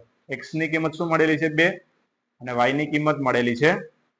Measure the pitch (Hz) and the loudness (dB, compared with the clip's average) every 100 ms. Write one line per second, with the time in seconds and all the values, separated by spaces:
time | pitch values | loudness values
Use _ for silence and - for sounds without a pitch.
0 | _ _ - 135 - 156 160 160 160 156 | _ _ -14 -12 -8 -4 -2 -2 -4 -4
1 | 170 160 160 147 160 151 170 - _ _ | -2 2 2 2 0 2 2 0 _ _
2 | _ _ _ - 123 120 123 143 151 151 | _ _ _ -16 -6 0 2 0 -2 0
3 | 151 143 131 123 120 120 151 185 - _ | 0 0 0 2 2 2 2 2 -6 _
4 | _ | _